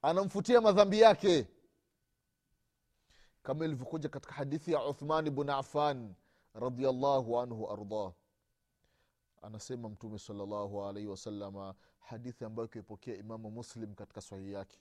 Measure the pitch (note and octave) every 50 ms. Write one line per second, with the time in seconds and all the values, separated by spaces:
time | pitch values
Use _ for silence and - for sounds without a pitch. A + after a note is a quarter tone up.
0 | - C#3+ E3 F#3 G3+ F#3 - G3 - - B3 A#3+ A3+ G#3+ F#3+ G3+ G#3 G3 G3 G#3+
1 | A3+ A3+ G3 - - G3+ F3 D3 A2+ - _ _ _ _ _ _ _ _ _ _
2 | _ _ _ _ _ _ _ _ _ _ _ _ _ _ _ _ _ _ _ _
3 | _ _ _ _ - _ _ _ _ - C3+ D3+ E3 D#3+ D3+ B2 B2+ - - D#3+
4 | D3 C#3 - C#3 - - C#3 - C#3+ C#3 C#3+ D#3+ - F3 D#3+ D3 A#2+ C#3+ C#3 -
5 | C#3+ D3 D#3 D#3+ D#3+ D3+ C#3 C3+ C#3+ C#3 C#3+ C3+ C3 - - D3 D3 D3 C#3+ B2+
6 | A#2 G#2 F2+ _ _ _ _ _ _ _ _ A2 A#2 B2+ B2 A#2+ C3+ C3 C3 B2+
7 | C3 C#3 C#3 C3+ B2 A2+ A#2+ A#2+ B2 B2 A#2 A2 G#2+ - G#2 G#2 G#2+ G2 G#2+ G#2+
8 | G2+ F#2 F2+ _ _ _ _ _ _ _ _ _ _ _ _ _ _ _ _ _
9 | _ _ _ _ _ _ _ _ - G#2 G#2+ G#2+ - - C3+ A#2+ A#2 A2 G#2 -
10 | - A2 G#2+ G#2 - - G#2 G2+ G2+ G2 G#2 G#2 G2+ G2 G2+ G2+ G2+ G2+ G2 G#2
11 | G#2+ G#2 G2 F#2 - A2+ G#2+ G2+ G2+ G2 G2 G2 G2 F#2+ F#2+ _ _ _ _ _
12 | _ - A#2 A2+ A#2+ B2 A#2 _ B2 A2 A2 A2+ A2+ A2 - A#2 G2 _ G#2+ G2
13 | - B2+ A2 F#2 G#2 G#2+ A2+ A2 A2+ G#2+ A2 A#2 A#2 - - A#2 A2+ G#2 G#2 -
14 | G#2 - _ G#2 F#2+ - G2+ F#2+ F#2+ G2 G2 G2 G2 _ - _